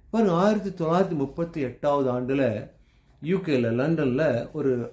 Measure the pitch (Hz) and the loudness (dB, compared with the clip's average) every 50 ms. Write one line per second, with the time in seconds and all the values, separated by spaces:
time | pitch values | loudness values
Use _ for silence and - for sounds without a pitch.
0 | _ - - 226 220 185 165 170 190 214 214 208 185 196 180 - 165 156 170 185 | _ -4 0 2 2 4 4 4 4 4 2 2 -2 -6 -6 -4 0 2 2 2
1 | 190 165 170 143 135 135 - 170 170 170 - 160 135 123 123 - - 147 143 143 | 2 2 0 -2 -2 -4 -4 -6 -6 -6 -4 -6 -6 -6 -6 -2 0 0 2 2
2 | 135 127 123 123 127 123 135 139 135 117 107 104 - - - _ _ _ _ _ | 0 0 0 -2 -2 -2 0 0 0 0 -2 -4 -8 -12 -18 _ _ _ _ _
3 | _ _ _ - 139 156 190 180 - 165 139 123 117 113 113 120 135 160 165 156 | _ _ _ -10 -4 -2 -2 -2 0 0 0 0 2 0 0 0 0 0 0 0
4 | 147 127 120 139 160 147 120 117 - - - 151 139 135 127 123 117 - | 0 0 0 2 0 0 0 -2 -4 -6 -6 -4 -2 0 0 0 -2 -6